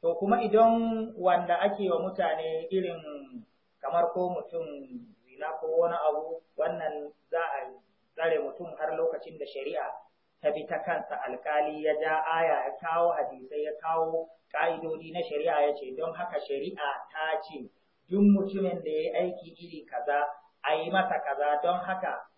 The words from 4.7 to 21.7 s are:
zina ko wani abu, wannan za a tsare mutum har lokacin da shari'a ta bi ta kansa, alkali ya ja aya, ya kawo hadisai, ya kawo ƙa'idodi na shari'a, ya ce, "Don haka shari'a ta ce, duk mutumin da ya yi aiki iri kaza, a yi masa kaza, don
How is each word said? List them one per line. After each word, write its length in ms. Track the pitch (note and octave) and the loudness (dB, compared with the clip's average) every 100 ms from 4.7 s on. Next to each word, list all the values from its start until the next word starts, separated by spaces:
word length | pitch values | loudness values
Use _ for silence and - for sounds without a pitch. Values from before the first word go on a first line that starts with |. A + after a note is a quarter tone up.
| C#3+ C3+ B2+ A3+ G#3 | -10 -12 -14 -16 -20
zina 320 | B2+ B2+ D3+ D#3+ | _ -10 -8 -6
ko 100 | D#3+ | 0
wani 280 | E3 E3+ E3 | 2 4 4
abu, 460 | D3+ D3+ D#3+ E3 _ | 2 0 -4 -10 _
wannan 600 | - D#3+ E3 D#3 D3+ D3 - | -2 -2 0 -4 -4 -8 -14
za 160 | _ E3 | _ -2
a 200 | E3 - - G3 _ _ _ - | -2 -4 -6 -14 _ _ _ -2
tsare 220 | E3 D#3 | 2 2
mutum 280 | - - E3+ | 0 -6 -12
har 180 | B2 D#3 | -4 -4
lokacin 460 | - E3 D#3 - D#3 | 2 0 0 -8 -12
da 60 | D3 | -10
shari'a 420 | C#3 C#3 E3 - - - _ _ _ | -6 -4 -4 -4 -8 -16 _ _ _
ta 80 | D3+ | -2
bi 140 | D3+ D3 | -2 -2
ta 120 | D#3 | -4
kansa, 360 | - E3 - D3 | -2 -2 -2 -6
alkali 680 | B2+ - - D3+ D3+ D#3 | -6 -6 0 2 2 0
ya 100 | D#3 D3+ | 0 2
ja 240 | D#3 D#3 | 2 2
aya, 320 | E3+ E3 E3 - | 2 2 4 2
ya 80 | C#3 | 0
kawo 380 | - E3 E3 E3+ | -4 -2 2 4
hadisai, 500 | D3+ B2 B2+ B2+ D3 | 2 -2 -6 -8 -4
ya 80 | D3 D3+ | -4 -4
kawo 480 | D#3+ E3 D#3+ E3 E3 - | -2 0 2 0 -4 -14
ƙa'idodi 680 | _ D3+ E3 D#3+ E3 D#3+ D#3+ | _ 0 2 0 -4 -6 -6
na 80 | E3+ | -6
shari'a, 400 | E3 D3 E3 D3+ | -2 0 2 4
ya 120 | D3 | 2
ce, 220 | B2+ C3 C3 | 2 -6 -6
"Don 160 | D#3+ | -6
haka 240 | E3 F3 D3+ | -4 -4 -4
shari'a 520 | - C#3 D#3 F3 D3 C3+ - | -4 -4 -4 -4 -4 -6 -8
ta 320 | D#3 D#3 D#3 | -4 -2 -2
ce, 280 | - C#3+ A2+ _ _ _ _ | -4 -12 -14 _ _ _ _
duk 100 | F#3+ | 6
mutumin 600 | G3+ G3 G3 G3 F#3 - | 8 8 4 -2 -2 -2
da 60 | D#3 | -2
ya 100 | D#3 | -2
yi 100 | D#3 | 0
aiki 360 | F3 F3+ - E3 | 0 -2 -4 -14
iri 280 | - E3+ D#3 | -18 -16 -16
kaza, 400 | D3 - D3 C#3+ D3 - _ _ | -8 -6 0 0 0 -4 _ _
a 160 | C#3 | 0
yi 160 | D#3 D#3+ | 0 2
masa 280 | F#3+ - D#3+ | 2 2 0
kaza, 400 | C#3+ C#3 D3 D3 | -2 0 2 2
don 180 | E3+ | 2